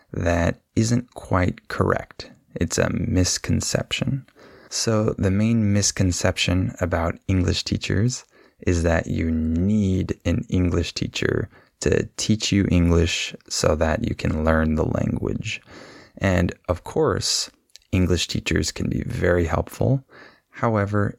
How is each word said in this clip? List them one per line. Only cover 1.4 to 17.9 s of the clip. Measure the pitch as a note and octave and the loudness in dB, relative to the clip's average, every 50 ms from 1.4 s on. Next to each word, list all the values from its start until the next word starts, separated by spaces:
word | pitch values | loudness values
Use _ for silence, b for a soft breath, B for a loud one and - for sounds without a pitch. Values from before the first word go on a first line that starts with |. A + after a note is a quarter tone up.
| F2+ F#2 - - - - | 2 0 -2 -4 -10 -10
correct. | - - G2+ F#2+ - - - - - - - - - _ _ _ - | -4 0 2 2 2 0 -2 -8 -14 -20 -20 -20 -20 _ _ _ -4
It's | - - - - - | -4 -2 0 0 0
a | F2 - | 0 0
misconception. | - - F2 F#2 F2+ F2+ F#2 - - - - - F#2+ F#2 - - - - - - - - - - C3 C#3 C3 B B B B B B B B B | 0 -2 -2 0 2 2 2 2 0 -4 -2 -2 -2 0 0 -2 -2 -4 -4 -4 -4 -4 -2 -2 -2 -4 -6 B B B B B B B B B
So | - - - A2+ A2+ G#2+ A2 A2 - - | -8 -4 -2 0 0 2 2 0 0 0
the | - G2 | 0 2
main | F#2+ G2 G#2+ A2+ A#2 A#2 G#2+ G2+ G2+ | 2 2 2 2 2 2 2 2 2
misconception | G#2 G2 - - - G2 F#2 F2 - - F#2 F2+ - - F#2 F2 F#2 F#2 - - - | 2 0 0 0 0 0 0 0 0 0 -2 0 0 0 0 0 0 0 -2 -2 -4
about | - E2+ E2+ E2+ E2 E2+ - - _ - | -4 -2 -2 -2 -2 -2 -4 -4 _ -2
English | F#2+ F#2 F2+ F2+ F#2 - - | 0 2 2 0 0 -2 -4
teachers | - - - - - G2+ F#2+ G#2 B2 B2+ - - b b b b b b b - | -4 -4 -4 -2 -2 0 0 0 0 -2 -4 -10 b b b b b b b -2
is | - F2+ E2+ E2 | 0 0 2 2
that | E2+ E2 E2 - - | 2 2 0 0 -2
you | F#2 F#2+ E2+ E2 | -2 -2 0 0
need | D#2+ D#2+ D#2+ D#2+ D#2+ E2 F2+ G2 G#2+ G#2+ G2+ F#2+ F#2 F#2 F2+ - - - - | 0 0 0 0 0 0 0 2 2 2 2 2 2 0 0 -2 -4 -4 -2
an | - E2 E2+ - - | -2 -2 -2 -2 -2
English | - F#2 F2+ E2+ E2+ F2 E2 - - | 0 0 2 2 2 0 -2 -2 -4
teacher | - - - - - - - - - - b b b b b b _ | -6 -6 -6 -4 -4 -2 0 0 -2 -2 b b b b b b _
to | - - - - - - - | 0 2 2 2 0 -2 -6
teach | - - - A2 G#2+ - - G2+ | -6 -2 0 0 0 0 0 2
you | G2+ F#2+ - | 2 2 4
English | - F2 E2+ E2+ E2+ E2+ E2+ F2 - - - - - - _ - | 4 4 4 6 6 4 4 2 0 -4 -6 -8 -10 -14 _ -10
so | - - - - D#2+ | -6 -2 0 0 2
that | D2+ D#2+ D#2+ D#2 D#2 D#2 D#2+ | 2 2 0 0 0 -2 -4
you | - | -4
can | - - E2+ E2 D#2+ D#2 | -2 -2 -2 -2 0 2
learn | D#2+ D#2+ D#2 D#2+ D#2+ D#2 | 2 2 2 2 2 2
the | D#2 D#2+ | 0 0
language. | - - - - - - - - - - - - A2 - - B B B B B B B B B B B - | 0 0 0 0 -2 -2 -2 -2 -4 -4 -4 -6 -8 -10 -10 B B B B B B B B B B B -2
And | - G2 F#2 F2+ F2 F2 - - _ - | 0 2 2 2 2 0 -2 -4 _ -4
of | F2 - - | -4 -4 -4
course, | - - D#3 D#3+ C3 F#2 G2 - - - - - - - _ _ _ _ - _ _ | -4 -2 0 0 2 0 0 -2 -2 -2 -4 -4 -8 -12 _ _ _ _ -20 _ _